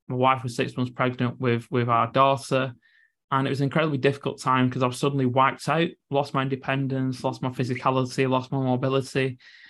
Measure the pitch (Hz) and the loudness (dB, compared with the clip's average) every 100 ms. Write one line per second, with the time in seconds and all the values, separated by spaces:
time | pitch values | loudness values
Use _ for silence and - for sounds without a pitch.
0 | - 127 127 131 123 120 127 131 127 - | -8 2 4 2 0 -4 -4 -2 -4 -2
1 | 127 127 123 - 131 117 - 123 120 117 | -2 0 -4 -2 0 0 0 -2 2 2
2 | 117 127 135 135 - 131 131 - _ _ | 2 4 4 2 0 -2 -2 -8 _ _
3 | _ _ - 135 135 127 139 160 156 139 | _ _ -2 0 0 0 0 2 0 2
4 | 135 - - - - 127 127 127 127 123 | 2 0 -4 -4 0 4 4 2 0 0
5 | 143 139 127 123 135 - - 156 170 - | 0 2 2 4 2 2 -2 0 0 -4
6 | - 139 139 139 135 131 135 135 135 135 | -4 -2 0 -2 -2 -4 -2 -2 -2 -2
7 | 131 127 135 123 131 127 120 123 135 131 | -2 -2 -4 -4 -4 -4 -4 -2 0 0
8 | 127 131 131 131 127 139 131 127 135 135 | 0 0 0 0 -2 -2 0 0 0 -2
9 | 131 139 131 127 - - | -2 -2 -2 -4 -18 -20